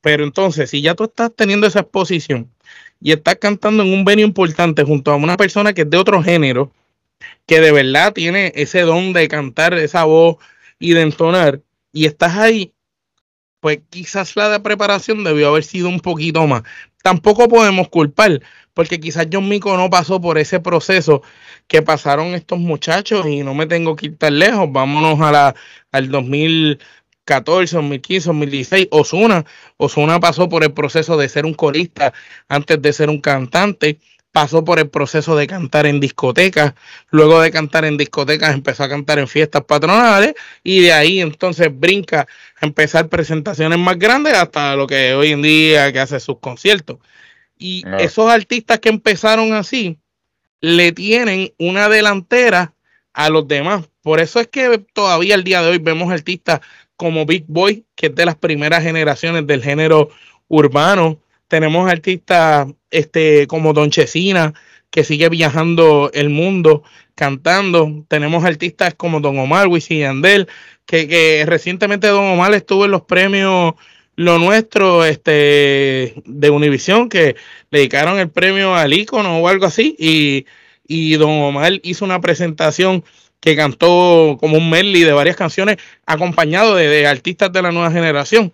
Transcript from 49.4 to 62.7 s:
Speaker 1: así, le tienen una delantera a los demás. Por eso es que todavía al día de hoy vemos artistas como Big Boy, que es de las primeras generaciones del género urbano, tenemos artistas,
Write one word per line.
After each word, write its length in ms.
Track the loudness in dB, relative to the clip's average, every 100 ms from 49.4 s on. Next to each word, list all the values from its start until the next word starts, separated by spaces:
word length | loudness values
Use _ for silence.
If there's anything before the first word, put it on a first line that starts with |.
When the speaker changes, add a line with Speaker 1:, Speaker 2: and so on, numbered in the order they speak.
| 0
Speaker 1:
así, 460 | -4 -4 -6 -6 -8 _ _ _ _ _ _
le 320 | 0 2 2
tienen 600 | 0 -2 -2 0 -4 -6 _
una 300 | -4 0 2
delantera 840 | 2 2 -2 -2 2 2 2 -2 _ _ _ _
a 180 | -2 0
los 180 | 0 0
demás. 400 | -4 -2 -4 -6 _
Por 180 | -2 0
eso 180 | 0 -2
es 60 | -4
que 300 | -4 -2 -2 -4
todavía 420 | -4 -2 0 0
al 80 | 0
día 200 | 2 0
de 80 | 2
hoy 80 | 0
vemos 340 | -2 -4 -4
artistas 480 | -4 -6 -8 -4 -6 -6 -20 _ _
como 280 | -4 -4 -2
Big 200 | -4 -4
Boy, 360 | -2 0 -2 _ -6
que 100 | -6
es 60 |
de 120 | -2 -2
las 100 | -2
primeras 460 | -4 -4 0 0
generaciones 640 | 0 -2 -2 -4 -4 -4 -2
del 160 | -2
género 480 | -2 -2 2 2 2 _ _ _ _
urbano, 720 | 2 2 2 2 2 0 -2 _ _ _
tenemos 400 | 0 0 0 0
artistas, 800 | 0 -2 -6 _ 2 4 2 0